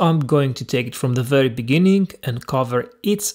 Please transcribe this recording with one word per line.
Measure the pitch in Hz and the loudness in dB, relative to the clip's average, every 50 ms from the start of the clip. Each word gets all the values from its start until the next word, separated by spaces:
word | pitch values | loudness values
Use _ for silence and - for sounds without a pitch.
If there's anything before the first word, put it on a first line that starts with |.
I'm | 180 165 165 156 | 2 2 2 2
going | 139 120 156 143 139 131 123 | 2 2 2 2 2 0 -2
to | - 113 | -6 -6
take | - 139 123 120 123 | -4 -2 -2 -2 -4
it | - | -6
from | - 143 127 123 | -4 -2 0 0
the | 127 | 0
very | 113 131 139 135 131 123 | 0 2 2 2 2 2
beginning | 113 123 113 120 139 165 185 190 196 196 190 - - - - | 0 -4 -2 0 2 4 4 4 4 4 2 -2 -6 -10 -8
and | 135 117 123 - - | -8 -8 -8 -8 -4
cover | 139 131 127 120 123 120 - - - _ - | -2 -2 -2 0 -2 -2 -2 -4 -14 _ -2
each | 202 208 202 - - | -2 -2 -2 -4 -8